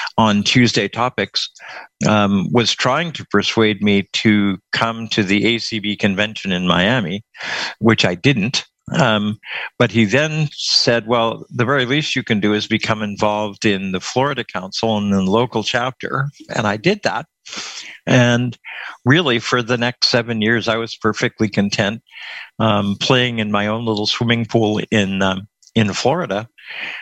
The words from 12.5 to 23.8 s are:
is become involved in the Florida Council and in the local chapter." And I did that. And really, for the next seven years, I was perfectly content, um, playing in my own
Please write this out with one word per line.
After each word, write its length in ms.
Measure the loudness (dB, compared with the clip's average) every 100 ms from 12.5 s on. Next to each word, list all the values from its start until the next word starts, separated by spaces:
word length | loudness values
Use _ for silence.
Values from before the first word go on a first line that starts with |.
is 140 | 0 0
become 340 | -2 0 -2
involved 640 | -4 -2 0 0 -4 -2
in 260 | 0 0 -2
the 80 | -6
Florida 460 | -4 -2 0 -2
Council 520 | -6 -8 -8 -4 0 0
and 100 | 2
in 180 | 2
the 60 | 2
local 340 | 2 2 -2
chapter." 680 | -2 -2 -4 -6 -8 -4 -4 -8 -8
And 140 | -4 -2
I 80 | 0
did 260 | 0 0
that. 240 | -2 -4 -8 _ -16 -14 -12 -14 -16 -12 2
And 500 | 4 4 2 0 -6 -14 -14 -16 -4
really, 360 | 2 4 4 0
for 200 | 0 -2
the 160 | 0 0
next 320 | -2 0 2
seven 320 | 2 0 0
years, 280 | 2 2 0
I 80 | -2
was 180 | -4
perfectly 540 | -2 -2 0 -4 0 -2
content, 520 | 2 0 0 -2 -2 -12 -18 -16 -16 -18 -2
um, 340 | 0 2 0 -2
playing 400 | 2 2 2 -2
in 100 | -2
my 160 | 0 0
own 180 | -2